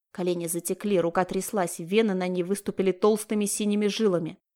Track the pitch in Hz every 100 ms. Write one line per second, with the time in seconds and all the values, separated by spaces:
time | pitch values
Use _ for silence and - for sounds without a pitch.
0 | _ - 180 175 170 170 - 185 208 185
1 | 170 185 185 190 - 208 175 - 170 214
2 | 220 185 180 180 175 196 - - 190 180
3 | 208 214 - 214 202 - 208 208 208 202
4 | 214 170 160 180 _